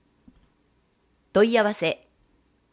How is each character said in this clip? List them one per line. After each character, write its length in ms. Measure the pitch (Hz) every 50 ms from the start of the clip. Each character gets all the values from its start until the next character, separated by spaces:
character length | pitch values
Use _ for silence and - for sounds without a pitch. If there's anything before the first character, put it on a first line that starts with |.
| _ _ _ _ _ _ - _ _ _ _ _ _ _ _ _ _ _ _ _ _ _ _ _ _ _ -
問 180 | 190 214 233
い 60 | 233 226
合 60 | 208
わ 100 | 208 214
せ、 340 | - 170 160 - - _ _ _ _ _ _ _ _ _ _ _ _ _ _